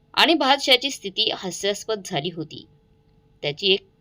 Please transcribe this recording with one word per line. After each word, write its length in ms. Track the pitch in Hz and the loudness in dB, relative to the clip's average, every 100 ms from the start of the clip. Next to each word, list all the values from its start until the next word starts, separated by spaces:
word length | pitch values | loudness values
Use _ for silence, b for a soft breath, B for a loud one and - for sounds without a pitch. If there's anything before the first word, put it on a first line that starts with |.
| _ | _
आणि 200 | - 233 | 2 4
बादशाहची 560 | 330 277 285 285 254 277 | 4 4 2 4 2 2
स्थिती 420 | - 202 190 220 - | -6 -10 -4 -4 -4
हास्यास्पद 680 | 190 165 196 202 - 214 185 | -6 -4 -4 -4 -4 -6 -4
झाली 240 | 175 160 | -6 -4
होती. 360 | 165 156 - - _ _ _ _ _ _ _ | -8 -12 -12 -20 _ _ _ _ _ _ _
त्याची 260 | 151 143 202 | -6 -2 2
एक 180 | 196 - _ | 2 0 _